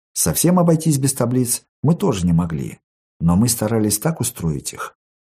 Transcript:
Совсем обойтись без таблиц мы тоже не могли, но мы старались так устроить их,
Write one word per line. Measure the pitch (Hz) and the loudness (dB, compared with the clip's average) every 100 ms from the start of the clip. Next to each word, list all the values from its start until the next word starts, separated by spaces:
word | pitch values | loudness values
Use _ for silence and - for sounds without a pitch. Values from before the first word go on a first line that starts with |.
| _ | _
Совсем | - - 156 160 180 | -4 -2 0 2 4
обойтись | 170 160 165 143 | 4 2 2 0
без | 135 | 0
таблиц | - 120 127 123 - - _ | -2 -2 0 0 -4 -8 _
мы | 139 | 0
тоже | 175 190 101 | 0 0 0
не | 87 | 2
могли, | 82 85 76 57 - _ _ _ - | 2 0 -4 -8 -12 _ _ _ -2
но | 82 87 | 2 4
мы | 117 | 2
старались | - 107 113 107 - | 0 0 0 0 0
так | 160 165 | -2 -4
устроить | 117 - 85 71 - | -6 -4 -6 -4 -8
их, | - - - _ _ | -12 -14 -16 _ _